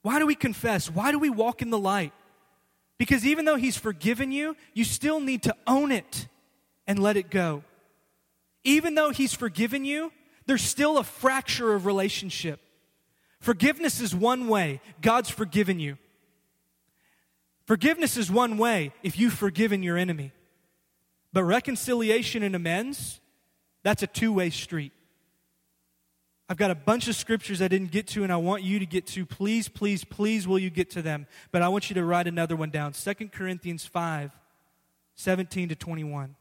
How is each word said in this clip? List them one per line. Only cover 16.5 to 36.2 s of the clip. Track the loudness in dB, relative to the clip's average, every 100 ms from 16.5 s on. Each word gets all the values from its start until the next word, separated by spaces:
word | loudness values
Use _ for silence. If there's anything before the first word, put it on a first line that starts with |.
| _ _ _ _ _ _ _ _ _ _ _ 0
Forgiveness | 4 4 2 0 0
is | 0
one | 2 2 2
way | 2 2 -2 -4
if | -6 2
you've | 2
forgiven | 2 -2 2 0 2
your | 0 0
enemy. | 0 -4 -8 _ _ _ _ _ _ _ _ _ _
But | 0
reconciliation | 4 2 0 -6 0 0 2 2 0 -2
and | -2 -2
amends, | -2 -2 -4 -8 -10 -14 _ _ _ _ _ _
that's | 0 0
a | -2
two-way | -2 0 2 0
street. | -4 -8 -8 -8 _ _ _ _ _ _ _ _ _ _ _ _ _ _ _ -8
I've | 0
got | 0
a | 2
bunch | 2 2 0
of | -4
scriptures | -2 -2 -2 -2
I | 2
didn't | 2 0
get | -4 -4
to | -4
and | 0
I | 0
want | 0 -2
you | 0 -2
to | -2
get | -4 -4
to. | -8
Please, | -8 -4 0 0 -2
please, | -4 -2 -2
please | -6 -4 0 0 0
will | 0
you | 0
get | -2 -4
to | -4
them. | -4 -6 -8 -20 -2
But | 2
I | 2
want | 2 -2
you |
to | -2
write | 2 2 0
another | -2 -2 -2
one | -4
down. | -4 -6
Second | -6 -8 -8 -10
Corinthians | -8 -8 -6 -8 -10 -6
five, | -4 -4 -4 -8 _ _ _ _ _ _ _ _
seventeen | -6 0 0 -2 -4 -4
to | -6
twenty-one. | -8 -6 -6 -8